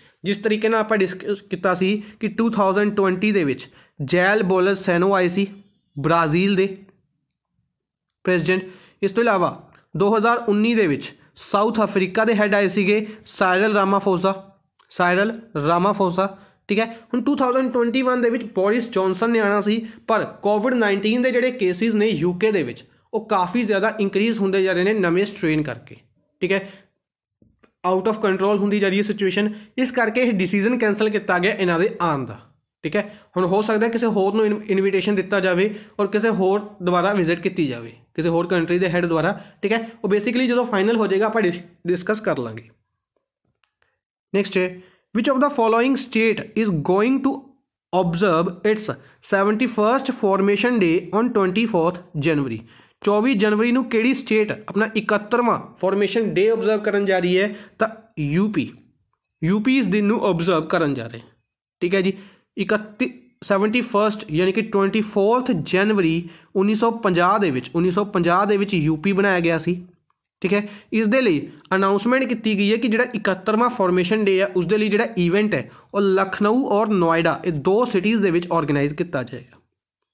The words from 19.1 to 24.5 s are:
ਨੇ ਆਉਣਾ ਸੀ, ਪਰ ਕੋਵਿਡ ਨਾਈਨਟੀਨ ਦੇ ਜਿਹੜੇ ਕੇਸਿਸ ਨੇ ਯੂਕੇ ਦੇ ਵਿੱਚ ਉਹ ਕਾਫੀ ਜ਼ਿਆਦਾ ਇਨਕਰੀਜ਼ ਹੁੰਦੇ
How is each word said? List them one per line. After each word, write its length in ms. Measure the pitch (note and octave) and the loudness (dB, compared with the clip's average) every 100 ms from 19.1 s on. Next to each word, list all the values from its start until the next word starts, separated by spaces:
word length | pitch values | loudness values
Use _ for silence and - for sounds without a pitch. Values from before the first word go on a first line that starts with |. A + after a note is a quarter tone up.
| F#3 A#3 | 0 0
ਨੇ 80 | A3+ | 2
ਆਉਣਾ 220 | G#3 G#3 | 2 0
ਸੀ, 260 | G3+ A3+ A3+ - - | 0 -2 -4 -8 -2
ਪਰ 180 | A3 C#3+ | -2 -2
ਕੋਵਿਡ 480 | - G3+ G#3+ B3 | -4 -2 0 0
ਨਾਈਨਟੀਨ 480 | B3 G#3 G3 G#3 A#3+ | 0 0 0 0 0
ਦੇ 100 | B3+ | 0
ਜਿਹੜੇ 200 | A#3+ B3+ | 0 0
ਕੇਸਿਸ 440 | B3+ F#3 F3+ A3+ G#3+ | 0 -2 0 0 2
ਨੇ 120 | A3 | 0
ਯੂਕੇ 440 | E3+ F3 F3 A3 | 0 -2 0 0
ਦੇ 120 | G3+ | 0
ਵਿੱਚ 200 | B2+ A#2 - _ _ | -2 -8 -18 _ _
ਉਹ 120 | A3 G#3+ | -8 -2
ਕਾਫੀ 380 | G3+ F3+ A#3+ | -2 0 -2
ਜ਼ਿਆਦਾ 340 | G#3+ G3 A3 A3 | 0 0 0 -2
ਇਨਕਰੀਜ਼ 400 | G3 F#3+ A3+ A3 | -2 0 0 0
ਹੁੰਦੇ 240 | F#3+ | 0